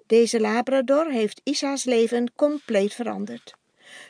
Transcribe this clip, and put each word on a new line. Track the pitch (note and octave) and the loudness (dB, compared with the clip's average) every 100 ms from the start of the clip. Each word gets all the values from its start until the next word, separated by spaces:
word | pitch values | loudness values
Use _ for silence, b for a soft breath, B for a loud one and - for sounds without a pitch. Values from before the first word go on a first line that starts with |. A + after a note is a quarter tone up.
| _ | _
Deze | A3+ A#3 A#3 | 4 4 2
labrador | A3 A3 B3 C4+ B3+ C#4 E4 | 0 0 0 0 2 2 2
heeft | B3+ G#3+ - | 0 -2 -4
Isa's | - C#4+ C#4 C#4 | -6 -4 -4 -4
leven | B3+ A#3+ A3+ A#3+ A#3+ - | 0 2 2 0 -4 0
compleet | D4 D4 - G#3+ G3+ | 0 0 -2 0 0
veranderd. | - A3+ G3+ G#3 A#3 - - _ B B B B | -2 -8 -6 -8 -12 -18 -20 _ B B B B